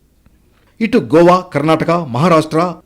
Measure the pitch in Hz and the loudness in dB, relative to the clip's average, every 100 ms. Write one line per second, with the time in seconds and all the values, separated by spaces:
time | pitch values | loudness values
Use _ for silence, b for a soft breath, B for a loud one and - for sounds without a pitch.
0 | _ _ _ _ _ _ _ - 220 - | _ _ _ _ _ _ _ -8 -2 -2
1 | 123 151 175 180 180 147 151 160 160 170 | 0 2 4 2 0 -4 -2 -2 -2 -4
2 | 151 117 180 160 156 156 180 - | -4 -2 2 2 0 -4 -4 -6